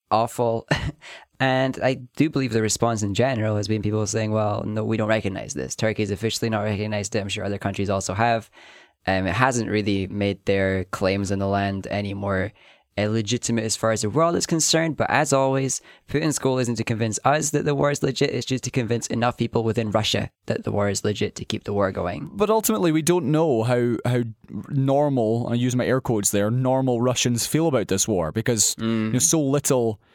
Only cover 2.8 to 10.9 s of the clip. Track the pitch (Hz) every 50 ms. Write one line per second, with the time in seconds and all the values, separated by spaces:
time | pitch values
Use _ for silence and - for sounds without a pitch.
2.8 | 117 117 117 104 107 101 95 104 120 135 131 110 110 110 107 104 104 98 110 110
3.8 | 95 107 107 107 107 101 - 113 110 107 107 107 107 104 101 - - 107 107 110
4.8 | 107 110 113 110 107 107 110 110 - 98 95 101 - - - 69 65 - - -
5.8 | 113 110 104 - 107 101 104 - 113 110 - - 113 113 110 104 104 110 104 98
6.8 | 104 107 107 104 101 - - 107 98 101 - 104 95 101 101 98 - 101 98 -
7.8 | 98 95 98 98 - - 92 101 113 120 117 113 101 - _ - - - - -
8.8 | - _ _ _ - 92 95 95 92 92 85 110 131 135 120 120 110 92 101 107
9.8 | 101 104 101 98 95 92 98 101 101 101 98 - - - 98 98 95 95 95 95
10.8 | 92 -